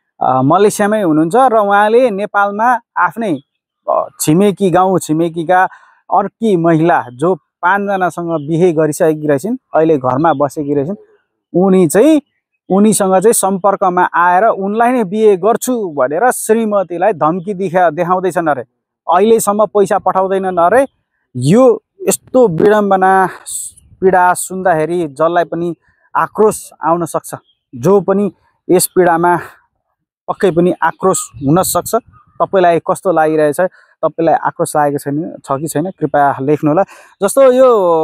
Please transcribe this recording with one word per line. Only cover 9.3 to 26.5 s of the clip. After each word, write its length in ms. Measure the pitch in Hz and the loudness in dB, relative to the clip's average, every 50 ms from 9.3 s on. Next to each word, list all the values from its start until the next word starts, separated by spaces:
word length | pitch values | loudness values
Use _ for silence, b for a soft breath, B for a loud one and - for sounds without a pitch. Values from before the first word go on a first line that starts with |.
| 143 135 - 208 247 - _ _ - | -2 -2 -2 -4 -8 -8 _ _ -2
अहिले 240 | 156 160 165 160 139 | 0 2 2 2 0
घरमा 340 | 131 127 127 135 165 170 151 | 0 -2 -2 0 0 0 0
बसेकी 420 | 135 143 139 - 160 147 143 143 | 0 -2 -4 -4 -6 -6 -4 -4
रहेछिन्, 220 | 143 135 160 208 - b b b b b b b b b _ - | -4 -4 -4 -6 -10 b b b b b b b b b _ -2
उनी 340 | 175 185 196 190 190 180 151 | 0 2 4 4 4 2 2
चाहिँ, 340 | - 185 247 311 320 294 - _ _ _ _ _ _ _ _ - | 2 2 4 4 4 2 0 _ _ _ _ _ _ _ _ -2
उनीसँग 460 | 180 196 208 220 202 - 202 190 190 | 0 2 2 2 2 2 0 0 2
चाहिँ 180 | 190 180 226 233 | 2 2 2 2
सम्पर्कमा 760 | - - 190 196 185 180 202 196 - 202 185 180 180 175 - - | 2 0 -2 -2 -2 -2 -2 0 0 0 -2 0 0 0 0 0
आएर 300 | 165 170 180 180 185 214 | 0 2 2 2 2 2
उनलाई 480 | 226 - 190 190 196 208 226 233 240 254 | 2 0 0 -4 -4 -2 0 0 0 0
नै 120 | 254 220 | 0 -2
बिहे 320 | 175 196 214 220 214 202 | -4 -2 0 2 2 2
गर्छु 580 | 180 165 214 233 202 - - 254 233 208 175 147 139 | 2 2 0 0 0 -2 -4 -4 -4 -4 -6 -2 -2
भनेर 320 | 127 131 147 170 233 254 | -2 -2 0 0 0 0
श्रीमतीलाई 840 | 233 - - - 220 226 226 214 208 202 185 170 175 170 180 214 208 | 0 -2 -2 -2 0 0 0 0 -2 -2 -2 -4 -4 -2 -2 -2 0
धम्की 420 | 143 151 156 170 190 165 208 208 | 0 0 -2 -2 -2 -6 -8 -6
दिखा-, 380 | 175 196 170 151 185 180 165 151 | -6 -6 -2 0 0 0 0 0
देखाउँदैछन् 560 | 165 175 170 185 185 185 185 156 180 170 156 | -2 -2 -2 -2 -2 -2 -2 -2 -2 -2 -2
अरे। 140 | 143 123 113 - _ _ _ _ _ _ _ - 165 | -2 -4 -6 -12 _ _ _ _ _ _ _ 0 0
अहिलेसम्म 520 | 180 202 226 226 226 - 208 202 208 214 | 2 4 4 2 2 2 0 0 0 0
पैसा 320 | - - 208 196 165 208 185 | 0 0 0 0 0 0 -2
पठाउँदैनन् 600 | - 190 175 190 196 185 196 190 190 185 185 175 | -2 -2 -2 0 -2 -2 -2 -4 -4 -2 -2 0
अरे। 280 | 170 175 208 254 277 - _ _ _ _ _ _ _ _ - | 2 2 2 2 0 0 _ _ _ _ _ _ _ _ -10
यो 460 | 123 123 139 185 240 262 247 214 - - _ _ - 381 320 | -4 0 2 4 6 6 4 4 2 -2 _ _ -8 -4 -4
यस्तो 400 | 190 - _ _ - 254 247 214 | -4 -4 _ _ 0 2 2 2
विडम्बना, 800 | 160 160 - 208 214 214 208 196 190 185 185 190 190 190 190 175 - B B B B - - - - _ _ _ _ - | 2 2 2 2 2 2 2 2 0 2 2 2 2 2 0 0 -4 B B B B -14 -14 -16 -18 _ _ _ _ -2
पीडा 340 | 185 190 185 185 175 180 175 | 0 2 2 4 2 2 0
सुन्दाखेरि 760 | - - - 185 190 185 190 170 156 156 156 175 180 170 147 | -2 -4 -10 -8 -4 -2 0 0 0 0 -2 -2 -4 -6 -6
जसलाई 360 | 135 139 156 165 170 175 170 | -4 -2 -2 0 0 0 -2
पनि 320 | 165 165 165 175 175 160 - _ _ _ _ _ _ - | -2 -4 -6 -6 -6 -8 -10 _ _ _ _ _ _ -4
आक्रोश 540 | 151 160 - - - 214 214 | -4 -4 -2 -2 0 0 0